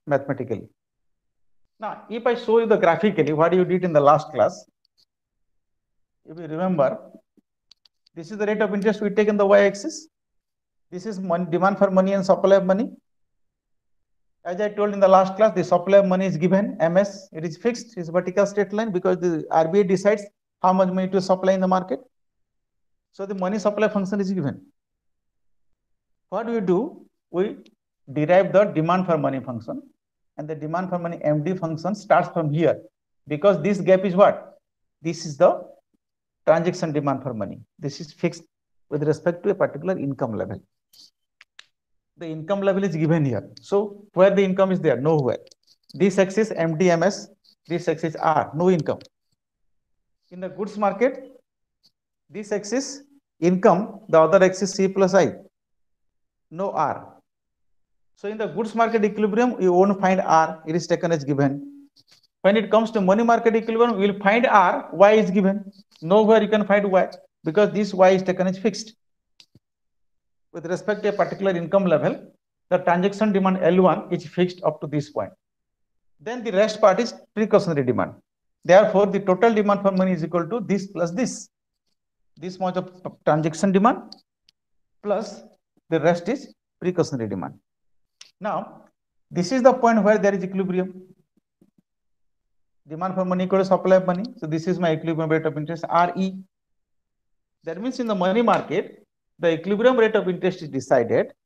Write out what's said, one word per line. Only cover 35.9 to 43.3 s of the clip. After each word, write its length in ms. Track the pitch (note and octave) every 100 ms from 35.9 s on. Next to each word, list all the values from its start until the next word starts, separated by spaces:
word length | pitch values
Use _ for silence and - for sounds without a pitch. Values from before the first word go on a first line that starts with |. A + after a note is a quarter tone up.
| _ _ _ _ _ -
transaction 460 | D#3+ E3+ - D#3+
demand 320 | D3 C#3+ C3
for 100 | C3+
money. 240 | A2+ G2 - - _
This 240 | C#3+ -
is 120 | E3
fixed 320 | - E3+ - - _ _ _ -
with 140 | D3
respect 400 | D3 D3+ F3 F3
to 80 | G3+
a 40 |
particular 440 | F#3+ C#3 D3 E3+ F#3+
income 360 | C#3 B2+ B2+
level. 280 | G2+ F#2+ F#2+ _ _ _ _ - _ _ _ _ _ - _ _ _ _ -
The 100 | E3
income 340 | D#3+ D#3 G3
level 240 | G3 F#3+
is 100 | G3
given 300 | D#3+ D#3+ E3
here. 260 | C#3